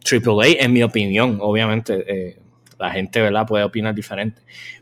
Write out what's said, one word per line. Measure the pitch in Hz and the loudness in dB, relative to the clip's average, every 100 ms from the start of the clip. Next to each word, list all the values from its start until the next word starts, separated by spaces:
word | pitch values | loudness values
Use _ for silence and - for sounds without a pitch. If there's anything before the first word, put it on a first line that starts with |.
triple | - 123 120 104 131 151 | -2 0 2 4 4 4
A, | |
en | 127 | 4
mi | 123 | 4
opinión. | 117 113 98 101 123 101 | 2 0 0 0 0 0
Obviamente, | 104 107 113 110 113 95 95 | -2 0 0 -2 -2 -4 -4
eh, | 98 90 - _ _ _ - | -6 -8 -14 _ _ _ -10
la | 90 | -6
gente, | 92 95 117 | -6 -4 0
¿verdad?, | 107 107 110 | 2 0 0
puede | 107 101 | 0 0
opinar | 110 110 | -2 -4
diferente. | 107 - 98 110 - _ - - - | -6 -8 -8 -8 -10 _ -20 -20 -14